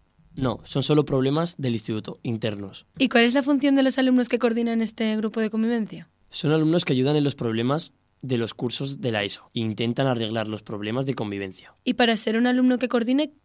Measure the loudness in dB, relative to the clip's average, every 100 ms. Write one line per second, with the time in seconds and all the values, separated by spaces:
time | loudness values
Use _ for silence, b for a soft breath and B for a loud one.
0 | _ _ _ -4 -2 -2 -4 -2 2 4
1 | 4 2 2 0 -2 -4 -2 -2 -2 -6
2 | -6 -8 -6 -4 -4 -4 -10 -14 -10 -2
3 | 2 4 4 2 2 2 4 4 2 2
4 | 2 4 2 0 0 0 0 0 -2 -2
5 | -2 -2 -2 -2 -2 0 0 0 -4 -8
6 | -18 _ _ -4 2 4 4 2 2 2
7 | 2 2 0 -2 -2 0 0 -2 -4 _
8 | _ _ -4 -2 -2 -4 -4 -4 -6 -6
9 | -2 0 -2 -6 -8 -4 -2 -2 -2 0
10 | 0 0 -2 -4 -4 -6 -8 -8 -4 -4
11 | -4 -4 -4 -6 -8 -12 -20 _ -4 0
12 | 2 0 0 0 2 4 2 2 0 0
13 | 2 0 -2 -6